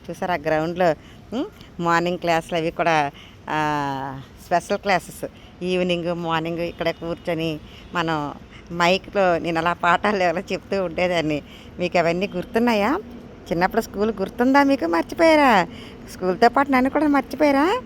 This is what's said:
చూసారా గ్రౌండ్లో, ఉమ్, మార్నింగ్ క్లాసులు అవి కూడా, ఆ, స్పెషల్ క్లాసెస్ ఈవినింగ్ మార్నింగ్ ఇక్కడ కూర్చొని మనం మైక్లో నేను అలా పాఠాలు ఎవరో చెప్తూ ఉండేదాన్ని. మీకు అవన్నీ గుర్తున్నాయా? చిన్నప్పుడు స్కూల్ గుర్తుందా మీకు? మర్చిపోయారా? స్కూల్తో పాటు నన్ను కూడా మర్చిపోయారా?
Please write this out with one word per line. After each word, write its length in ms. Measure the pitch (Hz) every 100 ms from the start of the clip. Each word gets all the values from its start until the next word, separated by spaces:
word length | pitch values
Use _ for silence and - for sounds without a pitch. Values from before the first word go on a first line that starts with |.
| -
చూసారా 240 | 170 185
గ్రౌండ్లో, 560 | 175 151 156 160 175 180 147 - - - 220
ఉమ్, 460 | 381 - - -
మార్నింగ్ 360 | 170 170 170 180
క్లాసులు 400 | 175 165 165 170
అవి 120 | 160
కూడా, 400 | - 165 160 143 - - - -
ఆ, 680 | 151 151 147 143 135 135 135 131 - -
స్పెషల్ 320 | 175 - 202
క్లాసెస్ 460 | 202 180 - - - - - -
ఈవినింగ్ 520 | 180 185 180 175 170 170
మార్నింగ్ 420 | 170 165 160 170
ఇక్కడ 320 | 170 165 165
కూర్చొని 680 | 160 165 170 - 165 165 151 - - -
మనం 400 | 180 165 156 147 - - - -
మైక్లో 680 | 170 175 185 - 202 190 165
నేను 200 | 160 165
అలా 140 | 165
పాఠాలు 500 | 170 175 175 208 208
ఎవరో 200 | 180 165 190
చెప్తూ 320 | 180 - 196
ఉండేదాన్ని. 580 | 180 160 180 175 156 147 - - - -
మీకు 200 | 180 180
అవన్నీ 280 | 165 170 190
గుర్తున్నాయా? 720 | 175 175 233 240 220 208 330 - - - - -
చిన్నప్పుడు 280 | 170 185 226
స్కూల్ 300 | 220 196 214
గుర్తుందా 520 | 202 190 - 247 269
మీకు? 240 | 277 277 339
మర్చిపోయారా? 800 | 339 320 285 330 311 277 208 170 - - - -
స్కూల్తో 360 | - 185 180 233
పాటు 220 | 240 285
నన్ను 200 | 262 262
కూడా 160 | 294 302
మర్చిపోయారా? 720 | 285 262 269 302 277 311 494